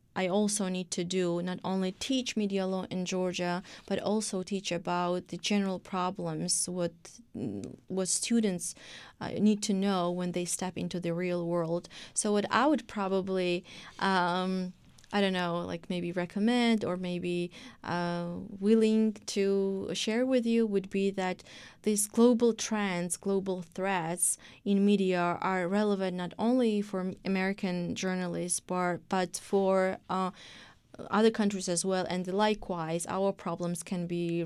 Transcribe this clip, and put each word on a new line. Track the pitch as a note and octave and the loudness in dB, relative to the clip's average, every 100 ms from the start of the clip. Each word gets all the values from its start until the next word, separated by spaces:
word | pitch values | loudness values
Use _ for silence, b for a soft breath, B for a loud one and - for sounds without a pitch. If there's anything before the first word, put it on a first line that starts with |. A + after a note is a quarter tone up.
| _ - | _ -2
I | F#3 | 0
also | G3+ G#3 G#3 F#3 | 2 2 2 0
need | F#3 F3+ | -2 -4
to | - | -4
do, | F3 F#3 F3 F3 | -2 0 0 0
not | F3+ F3+ | -2 -4
only | F#3 F#3+ F#3 | -2 0 -2
teach | F#3 - C4 B3+ G#3+ | -2 -2 -2 -2 -2
media | G3+ G3 F#3+ | -2 0 0
law | F#3+ - | -2 -4
in | F#3 F3+ | -4 -2
Georgia, | F#3 F#3 F3+ F3 F3 B B - | -2 -2 -2 -2 -4 B B -6
but | G3 | -2
also | - G#3+ G#3+ F#3+ | 0 0 0 -4
teach | F#3 G3 - | -4 -4 -2
about | F3 F3+ F3 F3+ F3+ F3+ | -4 -2 0 0 -2 -4
the | - | -6
general | - G#3 G3 F3+ | 0 2 2 -2
problems, | - F#3 F3+ G3 E3+ D#3 F3 - - | -4 -4 -2 -2 -4 -4 -2 -2 -2
what, | F3+ E3+ E3+ - - - - G#3+ G3 - - - | -2 -2 -4 -18 -20 -14 -8 -6 -6 -8 -12 -6
what | F#3+ F#3 | -2 0
students, | - - A#3 G#3+ F3 - B B B B - | 0 2 2 2 0 -6 B B B B -10
uh, | - - | -6 2
need | G#3 G#3 | 4 4
to | G#3+ | 0
know | F#3+ G3 F#3+ F3 | 0 2 2 0
when | F3+ F3+ | -2 -2
they | F3+ F3 | -2 -4
step | - F#3 - | -2 -4 -4
into | F3 F3+ | -4 -4
the | F3+ | -2
real | E3+ F3+ F3 E3+ | -2 -2 -2 0
world. | F3 D#3+ E3+ - B B | 0 0 -2 -4 B B
So | - G#3+ | -2 2
what | G#3 G3+ | 2 2
I | A3 C#4+ | 4 4
would | B3+ - | 2 0
probably, | G#3+ F#3+ G3 F#3+ F#3 F3+ F3 B B B - | -4 0 0 0 0 0 0 B B B -4
um, | G3 F#3+ F3 F3+ F#3 F#3 F#3 - - - - G3+ | 2 2 2 0 0 -2 -4 -10 -20 -20 -4 0
I | |
don't | G3 | 2
know, | F#3 F3 E3+ F3 | 2 0 -2 -4
like, | E3+ - | -6 -4
maybe | F3+ F3 | -4 -2
recommend | F3 F3 G3+ A3 A#3+ A#3 A3 | -2 -4 0 2 4 4 4
or | - F3+ | 0 -2
maybe, | F3+ F3+ F3 F3 F3 B B - | -2 -2 -2 -2 -4 B B -12
uh, | - F3 F3 F3 F3 F3 G3 G3 | -4 -2 -2 -2 -6 -8 -10 0
willing | G3 A3+ A3 A3 A3 G#3 - | 4 6 6 4 2 0 -4
to | G3+ G3 G3 G3 F#3+ - | 0 2 2 0 -2 -4
share | F#3 - A3+ C4 | -4 -2 0 2
with | B3+ | 2
you | A#3 A#3 A3 | 4 2 2
would | G3 G3 | 0 -2
be | G3 G3 | 0 0
that | G3 F#3 F3+ B B B B | 0 -2 -4 B B B B
these | A3 G#3 - | 0 0 2
global | A3+ A#3+ A#3 A#3+ | 6 6 8 4
trends, | A3+ - G#3+ G3+ F3 F3 - | 2 -2 -2 0 -2 -2 -4
global | G3 G3 F#3+ F#3 | -2 0 0 -4
threats | E3+ - F#3+ F#3+ D#3+ F3 - - B B G3+ | -6 -4 -2 0 -2 0 0 -2 B B 2
in | G3+ | 4
media | G3+ G3+ F#3 F3+ F3 E3+ | 6 4 4 2 2 0
are | F#3 F#3 F3 | 0 0 2
relevant | G3+ G#3+ G3 F#3+ F3+ | 2 2 2 0 -2
not | F3+ - | -6 -2
only | A3 B3+ A#3 G#3 | 2 4 4 2
for | G3+ F#3+ F#3 - | 0 -2 -4 -4
American | - F#3+ F#3+ G3 F#3+ F3+ E3+ | -2 0 0 0 -2 -2 -4
journalists, | - F#3 F#3 F3+ E3+ F3 - | -4 -2 -2 -2 -4 -4 -4
but, | - F3+ F3+ E3+ - | -4 -2 0 -2 -2
but | F#3+ F3+ - | -2 -2 -6
for, | - G3 F#3+ F#3+ F#3 F#3+ - | 0 2 4 4 2 -2 -4
uh, | F#3 F#3 B B B B B _ - - | -2 -2 B B B B B _ -16 -2
other | G#3 A3+ | 4 4
countries | A3+ G3+ G3 F#3 | 4 2 0 -2
as | F3 | -2
well. | F#3+ F#3 - | 0 0 0
And | F3+ F#3 | -2 -2
likewise, | F#3+ G#3+ G#3 - F3 D#3+ E3+ - | 2 2 2 -4 -4 -4 -4 -2
our | F#3+ G3 | -2 0
problems | G3 F3 E3+ F3 F3 | -2 -4 -4 -4 -6
can | - F3+ F3 | -6 -4 -2
be | F3 E3+ E3+ | -2 -2 -2